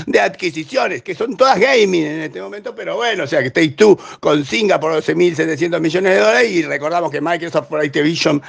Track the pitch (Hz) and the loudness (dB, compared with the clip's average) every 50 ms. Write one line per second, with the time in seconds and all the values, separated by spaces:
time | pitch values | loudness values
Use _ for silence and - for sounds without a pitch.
0 | 160 - - 220 202 196 190 - - 175 - 165 156 - - 254 240 214 175 123 | -4 -2 0 0 0 0 -2 -4 -6 -6 -6 -8 -10 -6 -4 -2 -2 -2 -4 -6
1 | - - 180 - 214 247 233 175 254 269 247 180 208 269 269 240 214 196 185 170 | -8 -8 -8 -6 -6 -6 0 2 2 2 4 4 2 2 4 4 2 2 2 0
2 | 156 151 151 160 156 151 - - - 190 202 208 202 240 233 - 202 180 165 208 | -2 -2 -4 -6 -8 -10 -10 -12 -14 -14 -14 -14 -14 -14 -14 -12 -10 -8 -6 -4
3 | 240 240 220 185 156 135 160 151 127 127 - - 165 156 135 - 214 214 185 - | -2 -2 -2 -4 -4 -2 -2 -2 -2 0 0 0 0 0 4 4 6 6 6 4
4 | - - - - - - 151 151 143 - - 226 220 196 180 151 143 156 165 160 | 2 -6 -14 -4 0 2 2 2 0 -2 -2 0 2 2 2 2 0 0 -2 -2
5 | 156 - 160 165 180 175 165 147 160 160 160 135 165 175 170 165 160 160 151 180 | 0 0 0 2 2 2 2 0 -2 -2 -2 -2 -2 -2 0 0 0 0 0 0
6 | 190 190 190 196 208 214 226 247 247 226 196 170 156 143 143 143 143 151 170 175 | 2 2 4 4 4 4 4 4 2 2 0 0 -2 -2 -4 -4 -4 -2 -2 -2
7 | 170 156 139 147 143 165 175 170 165 170 - 160 - - 151 151 151 147 139 156 | -2 -2 -4 -4 -2 -2 -2 -4 -4 -4 -2 -4 -2 -2 -2 -4 -2 -2 0 0
8 | 147 156 170 160 - 165 147 143 - | 0 0 0 0 0 0 0 0 -2